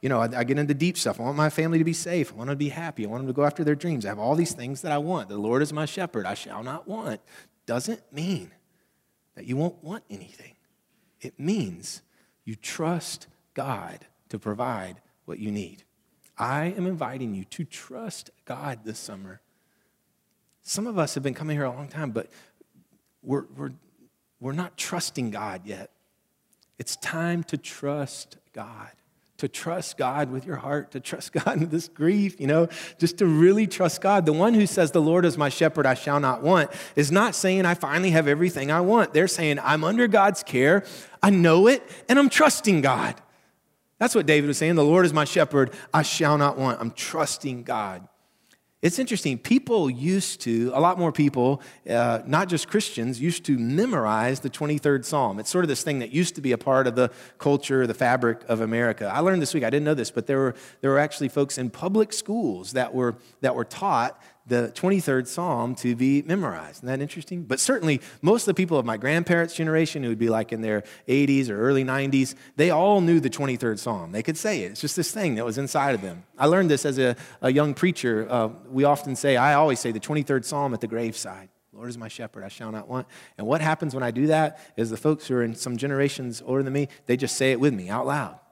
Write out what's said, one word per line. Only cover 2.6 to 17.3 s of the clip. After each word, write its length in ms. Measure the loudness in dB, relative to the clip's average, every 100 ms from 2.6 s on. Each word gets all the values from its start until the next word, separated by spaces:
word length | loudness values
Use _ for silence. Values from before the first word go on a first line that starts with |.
| -6
happy. 380 | -6 -12 -8 -8
I 20 |
want 140 | -8
them 60 | -6
to 60 |
go 120 | 0 0
after 180 | 0
their 120 | -2 -2
dreams. 300 | -2 -4 -6
I 40 |
have 100 | -6
all 160 | -2 0
these 160 | 0
things 300 | -4 -10 -10
that 100 | -4
I 60 | -4
want. 320 | -2 -6 -6
"The 80 | -6
Lord 240 | -2 0
is 100 | 0
my 140 | -4 -8
shepherd, 400 | -6 -8 -6 -8
I 80 |
shall 300 | -8 -12 -14
not 220 | -12 -12 -12
want," 360 | -10 -8 -10 _ -20 -20 _ -6
doesn't 360 | -6 -4 -10 _
mean 400 | -8 -6 -6 -8 _ _ _ _ _ _ _ _ -20
that 100 | -8
you 100 | -4
won't 260 | -4 -6
want 220 | -16 -16 _
anything. 460 | -20 -20 -20 -20 _ _ _ _ _ _ _
It 180 | -20 _
means 640 | -4 -4 -4 -8 -16 -18 _ _ _ _
you 120 | -16 -14
trust 720 | -12 -6 -4 -4 -6 -14 -16 _ _
God 520 | -10 -8 -8 -10 -16 _ _ _
to 100 | -10
provide 600 | -8 -6 -4 -6 -10 -16 _ _
what 160 | -16 -12
you 100 | -8
need. 360 | -8 -8 -16 _ _ _ _ _ -8
I 360 | -4 -2 -4 -4
am 80 | -6
inviting 500 | -6 -8 -8 -8